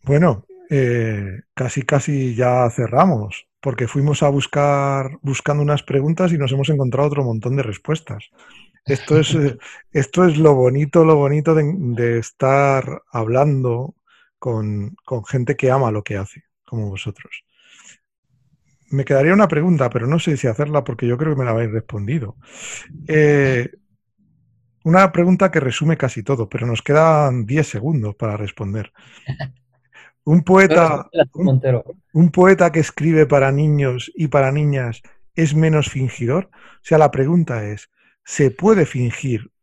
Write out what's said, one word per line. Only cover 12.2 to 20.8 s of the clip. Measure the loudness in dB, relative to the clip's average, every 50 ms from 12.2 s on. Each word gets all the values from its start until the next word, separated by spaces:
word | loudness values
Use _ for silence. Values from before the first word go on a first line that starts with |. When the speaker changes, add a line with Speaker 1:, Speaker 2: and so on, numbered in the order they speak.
| -4 -8 _ _ 0 2 2 2 2 2 2 0 -2 -6 -12 -14 _ _
Speaker 1:
hablando | -8 -6 -4 0 2 2 2 2 2 0 -2 -2 -4 -4 -6 -10 -14 _ _ _ _ _ _ _ _ _
con, | -8 -6 -4 -4 -4 -4 -4 -6 -8 -10 -12 _ _
con | -10 -10 -10 -8
gente | -6 -4 -4 -2 -2 -4
que | 0 0 0
ama | 2 2 0 0
lo | -2 -4 -6
que | -6 -8
hace, | -8 -8 -10 -14 -20 _ _ _ _ _
como | _ -10 -8 -8 -8
vosotros. | -10 -10 -12 -12 -14 _ -20 -20 -20 -20 _ _ _ _ _ _ _ -20 -20 -20 -20 _ _ _ _ _ _ _ _ _ _ _ _ _ _ _ _ _ _ _
Me | -4 -4 -2
quedaría | 0 2 2 4 4 4
una | 4 4 2
pregunta, | 2 0 0 0 2 2 0 -2
pero | -2 -4 -2
no | 0 -2 -2
sé | 0 -2 -4
si | -2 -2
hacerla | -4 -2 -2 -4 -2 -2 -4